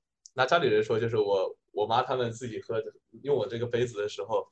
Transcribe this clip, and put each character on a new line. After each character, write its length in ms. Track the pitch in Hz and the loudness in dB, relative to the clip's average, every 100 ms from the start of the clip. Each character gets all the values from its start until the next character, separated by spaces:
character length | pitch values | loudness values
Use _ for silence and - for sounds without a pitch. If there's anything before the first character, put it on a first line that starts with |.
| _ _ - | _ _ -8
拿 120 | - 131 | 0 2
家 120 | - | 4
里 100 | 127 | 4
人 160 | 107 | 4
说， 160 | 107 113 | 2 0
就 80 | 117 | 0
是 80 | 110 | 2
我， 400 | 101 98 92 - _ | 2 2 0 -4 _
我 140 | 98 107 | -4 0
妈 160 | 117 | 2
他 120 | 127 | 2
们 160 | 131 117 | 0 -2
自 160 | 113 123 | -4 -8
己 140 | 107 | -8
喝 200 | - 110 | -6 -4
的， 120 | 107 - _ 117 | -6 -10 _ -10
用 120 | 131 135 | -2 0
我 80 | |
这 140 | 101 117 | 0 -4
个 80 | 113 | -2
杯 180 | 117 | 0
子 160 | 120 104 | -2 -2
的 80 | 104 | -6
时 140 | - | -6
候， 240 | 98 104 - | -4 -2 -4